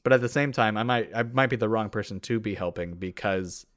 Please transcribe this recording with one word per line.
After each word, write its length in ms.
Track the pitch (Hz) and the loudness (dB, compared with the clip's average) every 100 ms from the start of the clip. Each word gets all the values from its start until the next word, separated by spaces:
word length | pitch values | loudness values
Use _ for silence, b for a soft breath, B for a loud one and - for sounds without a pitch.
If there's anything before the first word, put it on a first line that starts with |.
But 120 | 123 | 6
at 80 | 127 | 4
the 80 | 120 | 4
same 220 | 143 143 | 0 0
time, 240 | 131 110 107 | 2 2 2
I 60 | |
might, 280 | 120 120 110 | 0 0 0
I 100 | 113 | -2
might 260 | 117 127 131 | 0 2 2
be 80 | 123 | 2
the 100 | 110 | 2
wrong 200 | 113 107 | 0 0
person 320 | 107 101 95 | -4 -6 -8
to 180 | - 113 | -2 -2
be 160 | 107 98 | -2 -4
helping 380 | 90 85 87 87 | -4 -4 -8 -6
because 680 | 92 - 104 95 90 - - | -8 -4 0 0 -2 -10 -18